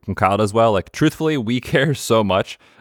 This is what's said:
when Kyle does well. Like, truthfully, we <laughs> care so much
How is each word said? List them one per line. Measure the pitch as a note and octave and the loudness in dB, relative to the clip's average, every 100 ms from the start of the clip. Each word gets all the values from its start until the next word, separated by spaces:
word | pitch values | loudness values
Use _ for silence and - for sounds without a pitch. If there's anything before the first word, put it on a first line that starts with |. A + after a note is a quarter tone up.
when | - | -8
Kyle | F#2+ F#2+ G2+ | 0 0 2
does | G#2 | 0
well. | A2 A2+ | 2 2
Like, | G2 - | 2 -2
truthfully, | - A2+ - D#3+ D3+ | -2 -2 0 -2 -2
we | A2 B2 | -2 -4
<laughs> | |
care | - - C3+ | -2 -2 0
so | C3+ - A2+ | -2 0 0
much | G#2 F#2+ A2+ - _ _ | 2 0 -2 -8 _ _